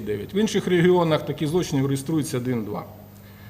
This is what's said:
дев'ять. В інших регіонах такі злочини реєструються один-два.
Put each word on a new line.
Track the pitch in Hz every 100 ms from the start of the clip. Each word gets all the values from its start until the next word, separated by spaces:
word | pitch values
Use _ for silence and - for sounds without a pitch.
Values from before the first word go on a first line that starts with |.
| 107
дев'ять. | 104 104
В | 196
інших | 214 196 -
регіонах | 180 180 180 165 156 -
такі | 139 147
злочини | 175 156 139 139
реєструються | 139 135 160 131 127
один-два. | 123 120 104 - - - - - - -